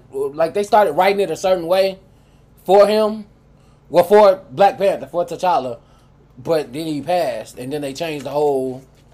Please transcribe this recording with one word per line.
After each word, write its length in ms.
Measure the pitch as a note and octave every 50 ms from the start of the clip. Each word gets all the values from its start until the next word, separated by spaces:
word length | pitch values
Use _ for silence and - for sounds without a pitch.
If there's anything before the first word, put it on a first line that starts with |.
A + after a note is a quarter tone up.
| _ _
like, 420 | B2+ C3+ C#3 C#3 C#3+ D3+ E3 E3 -
they 100 | G#3 G#3
started 280 | - - G#3+ G#3 E3+ C#3+
writing 280 | D#3+ F#3 G3+ G3+ G3+
it 100 | G3 D#3+
a 60 | D#3+ -
certain 300 | - F#3 F#3+ F3+ E3 D#3+
way 320 | F#3 F#3+ F#3+ F#3+ F#3 - - _ _ _ _ _ _ _ _ _ _ _ _
for 200 | - F#3 G#3 G3
him, 400 | G3+ G#3+ G#3+ A3 G#3 A3 A3 G#3 - _ _ _ _ _ _ _ _ _ _ _ -
well, 160 | - E3+ F3
for 400 | - G#3 G#3 G#3+ G3 F#3 F#3+ - -
Black 260 | B2+ D3+ G3 F#3+ - B2+
Panther, 280 | G3 G3 E3 B2 C3 B2+
for 160 | - F3 E3
T'Challa, 540 | - E3 D3+ F#3 F3+ E3+ C#3 B2+ B2+ A#2 - _ _ _ _ _ _ _ _ _ _ _ C3
but 360 | A#2+ - E3 D#3 C#3 A#2 A#2+
then 140 | D3+ E3 D#3+
he 140 | D3+ C#3+
passed, 560 | C#3+ D#3+ F3+ F3+ D#3+ C3 A#2 A2 A2+ - - -
and 140 | B2+ C3
then 100 | D3 D3+
they 120 | D3 C3+ C3+
changed 320 | - E3+ E3 D3+ D3 B2
the 60 | C3+
whole, 520 | C#3 D3 D3+ D3 C#3 C3+ C3 C3 B2+ C3 - - _ _ _ _